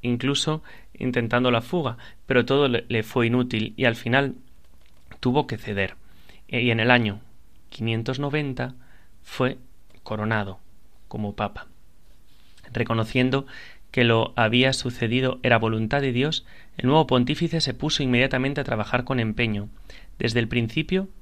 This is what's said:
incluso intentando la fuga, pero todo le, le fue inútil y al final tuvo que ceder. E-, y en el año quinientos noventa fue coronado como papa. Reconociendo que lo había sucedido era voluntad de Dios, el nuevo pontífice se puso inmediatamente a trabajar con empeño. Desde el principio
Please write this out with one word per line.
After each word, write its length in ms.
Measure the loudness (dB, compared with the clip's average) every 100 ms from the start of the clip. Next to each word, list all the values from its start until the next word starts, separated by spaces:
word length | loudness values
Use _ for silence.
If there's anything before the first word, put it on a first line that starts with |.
incluso 600 | 0 0 2 2 0 -2 -4 -18 -18
intentando 580 | -4 -2 0 2 4 4
la 120 | 2
fuga, 360 | 2 0 0 -4 -12 -18 2
pero 180 | 4
todo 240 | 6 4 4
le, 160 | 2 0
le 140 | -2
fue 260 | 0 2 4
inútil 440 | 4 2 0 -2 2
y 80 |
al 100 | 2
final 400 | 2 2 2 2 -4 -14 -20 -18 -20 -20 -20 -18 -4
tuvo 260 | 2 2 0
que 120 | -4
ceder. 360 | -4 -2 -2 -4 -16 -16 -18 -18 -6
E-, 140 | 0
y 80 | 2
en 100 | 2
el 100 | 6
año 300 | 6 4 -2 -10 -18 -18 -18 -16
quinientos 500 | -6 -2 -2 -2 -4
noventa 560 | -2 -2 -2 -4 -6 -6 -16 -18 -18 -18
fue 360 | -14 0 0 0 -12 -18 -18 -16
coronado 560 | -8 -4 0 0 -2 -8 -16 -16 -18 -18 -12
como 280 | -6 -6 -2
papa. 320 | -4 -4 -14 -18 -20 -18 -18 -18 -18 -18 -18 -18 -10
Reconociendo 720 | -4 0 0 0 2 4 2 -2 -14 -16 -18 -6
que 140 | 2
lo 300 | 6 6 4 2
había 380 | 4 6 4
sucedido 680 | 2 -4 -2 0 2 0 0
era 160 | 4 4
voluntad 440 | 4 0 0 0
de 100 | 2
Dios, 320 | 2 0 -2 -8 -16 -16 -2
el 120 | 4
nuevo 180 | 6 6
pontífice 560 | 4 4 2 0 0
se 100 | -2
puso 300 | -2 -2 0
inmediatamente 580 | 2 4 4 2 0 -2
a 40 |
trabajar 400 | -2 -2 0 -2
con 160 | 0 0
empeño. 500 | 0 0 0 0 -4 -12 -16 -16 -16 -4
Desde 200 | 0 2
el 100 | 2
principio 600 | 0 0 -2 0 0 -2 -10